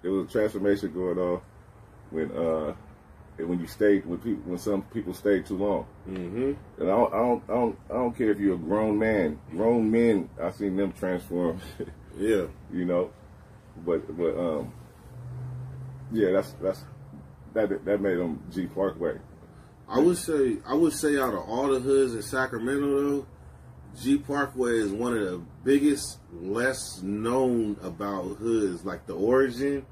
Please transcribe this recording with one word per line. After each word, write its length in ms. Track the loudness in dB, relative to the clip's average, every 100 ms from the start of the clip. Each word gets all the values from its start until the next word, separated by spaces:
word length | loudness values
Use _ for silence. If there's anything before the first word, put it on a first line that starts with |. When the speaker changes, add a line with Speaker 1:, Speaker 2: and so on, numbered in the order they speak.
Speaker 1:
It 60 | 0
was 180 | -2 0
a 60 |
transformation 600 | 0 0 2 2 2 0
going 240 | -2 -2 0
on 240 | 0 0 -4 -20 -20 -20 -20 -20 -8
when, 240 | -4 -4
uh, 420 | -2 0 0 -2 -8 -16 -20 -20 -20 -20 -8
when 240 | -2 -2
you 60 | -4
stayed 400 | 2 6 6 2
with 180 | -6
people, 180 | -4 -4 -4
when 120 | -4
some 220 | -2 -2
people 320 | -2 -8 -6
stayed 320 | -2 2 2
too 140 | 2 -2
long. 280 | 0 -2 -4 -14 -10
Speaker 2:
Mm-hmm. 440 | -8 -6 -4 -4 -4 -10 -4
Speaker 1:
And 100 | 2
I 60 | 4
don't, 160 | 4
I 60 | 2
don't, 240 | 2 2 0
I 20 |
don't, 260 | 0 0 -2 -6
I 40 |
don't 220 | -2 -2 0
care 140 | 0
if 100 | 2
you're 140 | 2
a 40 | 0
grown 400 | 0 0 2 2
man. 400 | 2 2 0 -2 -10
Grown 400 | 0 4 4 4
men, 400 | 4 6 4 0 -6
I 100 | -6
seen 220 | -2 -2 0
them 160 | 0
transform. 680 | -2 -2 -2 -2 -2 0 -2 -8 -10
<laughs> 240 | -12 -12 -18 -4
Speaker 2:
Yeah. 300 | 2 2 0 -8 -8
Speaker 1:
You 120 | -4
know? 260 | 0 0 0 -6 -20 -20 -20 -20 -20 -10
But, 320 | -2 -2 -2 -2
but, 200 | -2 0
um, 340 | -2 -2 -6 -12 -20 -20 -18 -16 -14 -12 -10 -10 -12 -12 -14 -14 -4
yeah, 180 | 2 4
that's, 200 | 4 0 -4
that's, 220 | -4 -4 -10 -18 -18 -18 -18 -20 -6
that, 300 | 0 0 0
that 160 | 0 0
made 180 | 2 0
'em 240 | 0 -4 -6
G 140 | -6 -4
Parkway. 520 | -2 -2 0 -4 -4 -12 -20 -20 -20 -20 -20 -2
Speaker 2:
I 100 | 4
would 180 | 4 4
say, 420 | -2 2 2 0 -2
I 80 |
would 180 | 2 2
say 260 | 2 2 2
out 160 | 2
of 60 | -2 -4
all 200 | -2 0
the 120 | 0
hoods 340 | 4 4 4
in 80 | 0
Sacramento, 800 | -4 -2 -2 -2 -2 0 0 0 0
though, 160 | -2 -4 -18 -20 -20 -20 -20 -20 -6
G 160 | 2 2
Parkway 600 | 2 -2 -2 0 2 2
is 120 | 2
one 240 | 0 0 0
of 80 |
the 180 | -2 -4 -10 -6
biggest, 560 | 4 6 6 2 -2 -12 -16
less 680 | -12 -4 0 0 -2 -8 -8
known 760 | -6 -2 0 2 4 2 0 -2
about 540 | -8 -6 -4 -4 -6 -4
hoods, 460 | 0 2 2 -2
like, 220 | -6 -8 -8
the 80 |
origin 680 | -2 4 6 4 2 -2 -2 -6